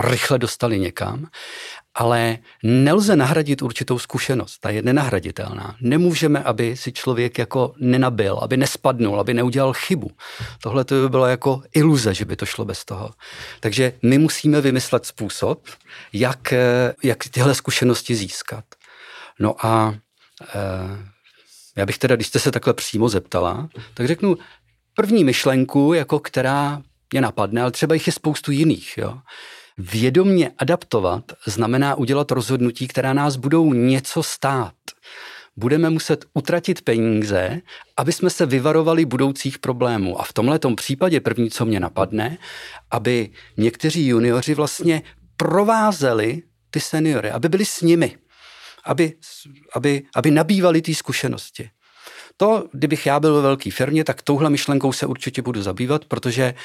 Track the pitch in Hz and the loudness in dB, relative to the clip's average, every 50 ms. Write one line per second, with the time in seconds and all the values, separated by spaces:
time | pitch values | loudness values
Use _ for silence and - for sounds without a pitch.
0 | 104 120 123 120 - - 143 127 120 110 - - - 120 113 98 95 87 - - | 0 0 0 0 0 0 0 0 0 -2 -4 -2 -2 -2 0 0 -2 -2 -4 -6
1 | 104 98 107 131 151 - - - - - - - - - - - - _ - - | -6 -6 -6 -6 -10 -12 -16 -18 -18 -16 -16 -16 -16 -16 -18 -20 -20 _ -4 -2
2 | 117 117 120 117 117 117 113 113 - - - _ - 110 120 131 135 143 160 208 | 0 2 2 2 2 0 -2 -4 -8 -16 -10 _ 0 2 4 4 6 6 4 4
3 | 208 202 202 151 131 127 160 160 156 143 143 135 139 123 113 - 127 - 127 120 | 4 4 4 4 4 4 2 2 2 0 0 -2 -2 -4 -6 -6 -4 -2 -2 -4
4 | - - - 131 - - 139 120 104 - - - - 107 104 107 107 123 127 147 | -4 -4 -6 -4 -2 -2 -2 -2 -2 -6 -10 -8 -6 -4 -2 -2 0 2 2 2
5 | 139 127 110 95 82 87 85 - 98 98 101 101 98 101 104 - 123 120 135 160 | 2 2 0 -2 -2 -4 -8 -8 -8 -8 -8 -10 -12 -12 -10 -4 0 2 2 4
6 | 180 180 165 147 160 156 147 139 - - 117 110 120 113 120 127 - 127 120 - | 4 2 2 2 2 2 2 2 0 0 -2 0 -2 -2 -4 -6 -8 -10 -10 -6
7 | - 131 127 117 120 120 - - 120 - - 131 123 123 - - 123 123 127 127 | -2 -2 0 0 0 0 0 -2 -4 -2 0 0 0 -2 -2 -2 0 2 4 4
8 | 131 123 120 107 104 98 98 - - - 127 127 135 131 - - - 139 127 120 | 2 2 2 0 0 0 0 -2 -2 0 0 0 0 0 -2 0 0 0 0 2
9 | 120 104 101 101 98 107 123 120 120 123 120 139 135 131 123 - - - 190 147 | 0 0 0 0 0 0 0 0 0 0 0 2 0 0 0 -2 -4 -2 -2 -4
10 | 104 90 - - - - - - - - - - - 113 104 135 127 - 139 135 | -4 -6 -12 -16 -18 -18 -14 -12 -12 -12 -12 -10 -8 -4 -2 -2 0 2 2 2
11 | 131 135 127 131 131 127 127 123 - 143 135 131 139 - - 160 151 160 151 135 | 2 2 4 4 4 2 2 2 0 0 0 0 -2 -2 2 4 4 6 4 4
12 | 113 110 95 - 104 92 92 - 104 - - - 110 101 95 - - - 101 95 | 2 2 0 0 -2 -6 -6 -6 -8 -8 -8 -6 -8 -8 -8 -10 -10 -10 -10 -10
13 | 107 107 - _ - - - - - - - - - 113 101 123 131 127 123 - | -10 -12 -14 _ -20 -20 -18 -18 -18 -18 -10 -6 -4 -2 0 2 0 0 0 0
14 | - 117 131 139 156 156 - - - 151 147 147 135 139 127 131 - - - 117 | 2 4 4 6 4 4 2 0 2 2 4 4 4 2 2 0 0 0 0 0
15 | - - - - 110 98 - - - 107 151 - _ - - - _ - - - | 0 -4 -8 -8 -8 -8 -6 -4 -2 -2 -4 -4 _ -16 -20 -20 _ -20 -20 -20
16 | - - - 104 117 123 131 127 - - 135 123 123 123 120 123 127 120 - - | -14 -8 -4 -2 0 0 -2 -4 -4 -2 2 2 4 4 4 2 2 0 -2 -2
17 | - 131 113 - - - - 127 127 139 135 - - - - - 123 123 120 - | -2 -2 -2 -2 -4 -4 0 2 4 4 2 2 -2 -4 -2 0 2 2 2 0
18 | - - 123 110 101 95 - - - - - 113 - _ - - _ - - - | -2 -4 -4 -4 -4 -6 -8 -12 -12 -12 -12 -14 -14 _ -20 -20 _ -20 -20 -20
19 | - - - - - - - - 107 107 107 - - 110 113 113 110 110 110 107 | -20 -20 -20 -20 -20 -16 -6 -2 0 0 0 0 0 2 2 2 2 0 -2 -6
20 | - _ _ _ _ _ _ - - - - 101 98 95 92 92 95 92 98 101 | -12 _ _ _ _ _ _ -20 -18 -12 -8 -8 -6 -6 -6 -6 -8 -8 -10 -12
21 | 98 98 - _ _ _ _ _ _ _ - - - - _ - 98 101 - - | -14 -18 -20 _ _ _ _ _ _ _ -20 -20 -20 -12 _ -4 -4 -4 -2 0
22 | - 127 127 110 110 - - 143 - 143 123 117 - 131 117 - - - - 104 | 0 2 2 0 0 -2 -2 -2 0 0 -2 0 0 0 0 -2 -4 -4 -2 0
23 | 113 123 104 92 - - - 90 87 87 98 107 147 156 - 120 - - - - | 0 0 0 -2 -4 -4 -2 -2 -2 -2 -2 -4 -8 -10 -14 -16 -20 -14 -6 -4
24 | 120 127 170 - - 202 175 - - - - _ _ _ _ _ _ _ _ - | -2 -2 -2 0 0 0 0 -2 -4 -10 -20 _ _ _ _ _ _ _ _ -2
25 | 208 196 226 220 165 131 120 - - 139 131 131 131 131 - 143 139 147 170 165 | 0 2 4 4 4 4 2 2 2 2 2 2 2 2 2 2 4 4 2 2
26 | 139 - - 147 - - - 135 127 131 139 143 143 143 147 147 139 _ _ _ | 0 0 -2 -2 -4 -4 -4 -2 0 0 0 0 -2 -2 -4 -8 -12 _ _ _
27 | _ _ - 135 131 110 - - 104 98 107 127 123 123 120 - - 151 160 156 | _ _ -2 0 0 0 0 -2 -2 -2 0 0 -2 -2 -2 -2 0 0 0 0
28 | - - 160 - - 156 151 - - - 143 139 165 165 139 - - - - - | 0 -2 -4 -2 -2 -2 -4 -2 -2 -2 0 2 2 2 2 0 -4 -10 -10 -8
29 | 110 104 110 131 - - - - - - - - - _ _ - 95 87 95 110 | -8 -8 -8 -10 -16 -20 -20 -20 -20 -20 -20 -20 -20 _ _ -12 -10 -6 -2 0
30 | 117 127 127 170 190 202 190 180 156 - - - 135 131 170 175 - - - 113 | 0 2 4 4 4 6 4 4 2 0 -2 -2 0 0 0 0 -2 -2 -2 0
31 | 95 90 87 107 - - - - - - 101 107 117 110 123 131 139 143 135 - | 0 0 0 -2 -6 -10 -18 -12 -8 -6 -2 0 0 2 2 2 2 0 0 -2
32 | 135 117 139 139 147 - - 127 117 - 131 127 120 120 117 - 135 127 - - | -2 0 0 0 0 0 -2 -2 0 0 0 0 0 0 -2 -4 -6 -4 -2 -2
33 | 123 131 135 143 143 151 139 127 120 139 156 165 165 156 131 120 120 127 131 135 | 0 0 2 2 2 0 -2 -2 0 2 4 4 4 4 4 4 4 4 2 2
34 | 135 - - 170 151 - - - - 135 139 131 113 90 - _ _ - - _ | 0 -2 -4 -4 -4 -4 -4 -4 -2 -2 0 -2 -2 -6 -8 _ _ -20 -20 _
35 | - - - - - - - - - - _ - 101 123 143 156 165 160 160 160 | -20 -20 -20 -20 -20 -20 -20 -20 -20 -20 _ -4 0 2 2 4 4 2 2 0
36 | - - 160 143 - - - 151 135 - 165 170 170 - 180 - - - 117 113 | 0 -2 -2 -2 -4 -6 -6 -4 -2 0 -2 -2 0 -2 -4 -2 -2 0 0 2
37 | 113 113 110 107 107 101 101 92 92 92 123 175 - - - - - _ _ - | 2 2 2 0 0 0 0 0 0 -2 -4 -6 -10 -14 -18 -20 -20 _ _ -4
38 | 131 143 - - - 180 - - 175 139 127 135 123 151 156 160 160 160 165 165 | -2 -2 -2 0 0 -2 0 0 0 2 2 2 2 2 2 2 2 2 2 2
39 | 165 135 120 127 139 139 135 - - 135 131 - - 131 127 123 131 123 117 110 | 2 2 0 0 0 0 -2 -4 -6 -8 -8 -6 -4 -4 -2 0 0 0 0 0
40 | 98 92 90 - - - - - 107 127 151 156 - 135 117 98 - - 135 - | -2 -2 -4 -4 -6 -4 -2 0 2 2 2 2 2 0 -2 -2 -4 -4 -2 0
41 | 185 185 165 135 - 127 117 120 117 113 - - 123 113 110 98 90 85 - - | 0 2 2 0 0 0 -2 0 -2 -2 -2 -2 -2 0 0 0 -2 -2 -2 -2
42 | 95 92 107 107 107 127 160 180 - - - - - - - - - _ - 113 | -2 -2 -2 -2 -4 -4 -6 -10 -14 -16 -18 -18 -18 -18 -20 -20 -10 _ -6 -4
43 | 107 120 123 120 110 - - - - - _ - 107 117 117 - - 160 156 170 | -2 0 0 0 -2 -4 -8 -16 -20 -10 _ 0 0 0 0 -2 -2 -2 0 0
44 | 156 135 123 113 117 123 120 127 127 - 151 143 151 139 - - 170 170 160 156 | 2 2 2 2 2 2 2 0 0 -2 -2 -2 -2 -2 -4 -2 0 0 0 0
45 | - - - _ _ _ _ - - 156 156 185 208 214 226 220 214 214 196 160 | -2 -8 -18 _ _ _ _ -4 -2 0 2 2 2 4 2 2 2 2 2 2
46 | 143 131 117 110 107 110 135 165 - _ _ _ _ _ - 151 - - - 156 | 2 2 2 2 0 0 -2 -4 -8 _ _ _ _ _ -6 -6 -4 -2 -2 0
47 | 160 160 147 120 101 107 - - 117 170 160 190 214 - - - 170 165 170 170 | 2 2 2 0 -2 -2 -2 -2 0 0 0 0 0 -2 -4 0 2 4 4 4
48 | 156 123 - - _ _ _ _ - - - - - - - - - - 131 135 | 2 0 -4 -8 _ _ _ _ -20 -20 -20 -20 -20 -20 -20 -12 -8 -4 0 0
49 | 170 160 156 _ - - - - - 147 139 - _ _ - 123 123 147 143 139 | 0 0 -2 _ -18 -20 -20 -20 -20 -20 -20 -20 _ _ -6 -2 0 0 0 0
50 | 139 - - - 131 156 147 151 165 160 208 190 175 180 165 160 160 - 156 - | -2 -4 -4 0 2 4 4 4 4 4 2 4 4 4 4 4 2 0 -4 -4
51 | - - 127 - - 127 120 113 - - - - 117 113 _ _ _ _ _ _ | -4 -6 -4 -4 -4 -4 -4 -6 -10 -14 -16 -16 -16 -16 _ _ _ _ _ _
52 | - - - - - - _ - 190 208 220 214 - - - 135 139 151 156 147 | -20 -20 -20 -20 -20 -18 _ 0 2 2 2 2 -2 -6 -6 -4 -2 -2 -2 -2
53 | - 139 139 147 147 156 151 147 139 135 139 135 - 107 - - 127 139 147 156 | 0 0 2 2 4 4 4 4 4 2 2 0 -2 -6 -4 -2 -2 0 0 0
54 | 156 - 131 - - - 143 139 156 156 147 139 - - 139 139 135 135 127 - | 0 -2 -4 -4 -2 -2 0 2 2 2 2 0 0 0 0 0 0 0 -2 -2
55 | - 135 131 - - 135 127 - 120 123 120 110 98 98 92 95 123 123 147 156 | -4 -4 -6 -6 -6 -8 -6 -6 -4 -4 -4 -4 -4 -4 -4 -4 -2 0 -2 -2
56 | - - - 117 - 127 113 127 131 123 123 - - | -2 -4 -6 -4 -2 -2 0 0 0 0 -2 -6 -12